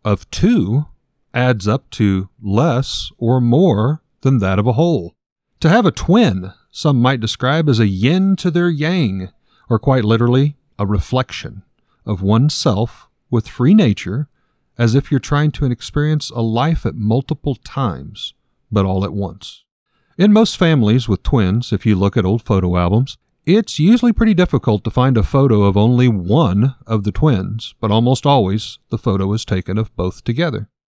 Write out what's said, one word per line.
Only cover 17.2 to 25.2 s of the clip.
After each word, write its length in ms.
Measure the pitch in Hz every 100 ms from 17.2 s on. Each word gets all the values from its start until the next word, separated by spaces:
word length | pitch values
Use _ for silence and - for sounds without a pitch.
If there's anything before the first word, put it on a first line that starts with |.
| - 147 147 131
times, 760 | - 143 120 67 78 - - - _ _ -
but 140 | 107 95
all 180 | 95
at 80 | 98
once. 520 | 98 98 98 - - _ _ _ _ _ -
In 140 | 208
most 240 | 208 226 -
families 520 | 170 147 104 127 117
with 140 | 95
twins, 500 | - 123 92 113 -
if 140 | 98 107
you 80 |
look 220 | 95 98 117
at 80 |
old 180 | 92 113
photo 340 | - 98 90 90
albums, 420 | 87 107 135 - _ _ -
it's 320 | 208 - -
usually 340 | 170 240 240
pretty 220 | - 220
difficult 480 | 180 180 123 - 107
to 80 | 110
find 260 | - 131
a 60 | 117